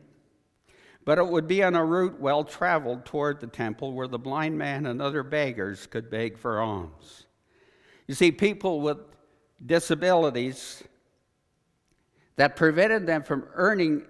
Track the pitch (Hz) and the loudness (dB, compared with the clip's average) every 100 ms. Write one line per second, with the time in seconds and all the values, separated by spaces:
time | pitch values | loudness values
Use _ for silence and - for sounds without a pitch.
0 | _ _ _ _ _ _ _ _ - _ | _ _ _ _ _ _ _ _ -20 _
1 | - 165 175 170 160 190 185 175 160 175 | 0 2 4 2 2 2 4 4 2 2
2 | 185 - 139 147 147 - 180 160 123 123 | 0 -2 0 0 -2 -2 0 0 0 -6
3 | - 147 143 143 113 - 113 107 135 127 | -6 -2 -2 -4 -8 -6 -6 -4 -8 -6
4 | 127 120 131 143 156 151 143 139 139 123 | -6 -6 -6 -4 -2 -4 -4 -4 -4 -4
5 | 139 147 135 151 139 107 98 95 - 117 | -4 -4 -2 -2 -2 -4 -6 -8 -10 -10
6 | 113 110 117 - 123 107 113 101 82 76 | -6 -6 -6 -6 -4 -2 -2 -4 -8 -16
7 | - - _ _ _ _ _ _ _ _ | -20 -20 _ _ _ _ _ _ _ _
8 | - 135 175 - 208 202 190 151 147 143 | -6 4 4 4 0 0 -2 0 -2 -4
9 | - _ _ _ _ _ 123 165 - 151 | -10 _ _ _ _ _ 0 0 2 0
10 | 180 175 151 123 127 127 - - - _ | 4 4 4 0 -4 -6 -14 -16 -20 _
11 | _ _ _ _ _ _ _ _ _ _ | _ _ _ _ _ _ _ _ _ _
12 | _ _ _ - 143 - 160 156 214 220 | _ _ _ 2 2 4 2 4 4 2
13 | 165 156 143 139 - - 190 202 160 147 | 0 -2 -2 -6 -4 0 2 2 2 0